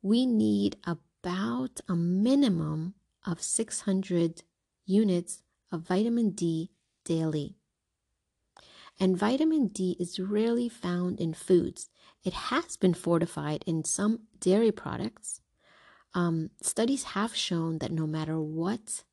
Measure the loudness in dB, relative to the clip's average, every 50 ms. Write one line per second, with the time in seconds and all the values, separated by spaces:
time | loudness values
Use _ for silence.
0 | 2 4 4 4 4 4 4 4 4 4 4 2 2 0 -2 -4 -6 -6 -6 -6
1 | _ _ _ _ -6 -6 -4 -2 -2 -2 -2 -2 -4 -6 _ -12 -6 -4 -2 0
2 | 2 2 2 2 4 4 6 6 4 4 2 0 0 -2 -2 -4 -4 -6 -8 _
3 | _ _ _ _ _ -6 -6 -4 -4 -4 -2 -2 -4 -4 -6 -6 -2 0 0 0
4 | 0 0 2 2 2 2 0 -6 -20 _ _ _ _ _ _ _ _ 2 4 4
5 | 4 4 2 0 0 -4 -12 -14 _ _ _ _ _ _ -8 -8 -4 0 0 2
6 | 2 2 2 2 2 0 0 0 0 0 0 0 -4 -6 _ _ _ _ _ _
7 | _ -2 0 0 0 0 0 -2 -4 -6 -10 _ _ _ _ _ _ _ _ _
8 | _ _ _ _ _ _ _ _ _ _ _ -20 -20 -20 -20 -20 -20 -20 _ _
9 | 2 2 2 2 2 0 2 2 2 2 4 2 2 0 0 -2 -2 -2 -2 -2
10 | -6 -6 -6 -6 -6 -2 0 0 2 2 0 0 -2 -4 -6 -6 -6 -4 -2 -2
11 | -2 -2 -2 -2 -4 -4 -4 -6 2 4 4 4 4 2 -6 -10 -18 -18 _ _
12 | _ -20 _ _ _ -6 -6 -6 -6 -2 -2 -2 -2 -4 -6 2 2 2 2 2
13 | 0 0 2 2 0 -2 -4 -6 -4 -4 -4 -4 -4 -4 -4 -2 -2 -4 -4 -2
14 | 0 0 -2 -2 -6 _ _ -4 2 2 4 4 4 2 0 0 -6 -8 -6 -6
15 | -6 -8 _ -10 -12 -12 -12 -12 _ _ _ _ _ _ -20 -20 -20 -20 -20 _
16 | _ _ _ 0 0 2 0 0 -2 -4 _ -8 -6 -4 0 0 0 2 0 -2
17 | -2 -4 -2 -2 -2 -2 -2 -4 -4 -2 0 0 0 -2 -2 -4 -4 -4 -2 -2
18 | -2 -2 -2 -4 -2 -2 -2 -2 -4 -4 -4 -2 -2 -2 -2 -4 -6 -10 -10 -10
19 | -10 _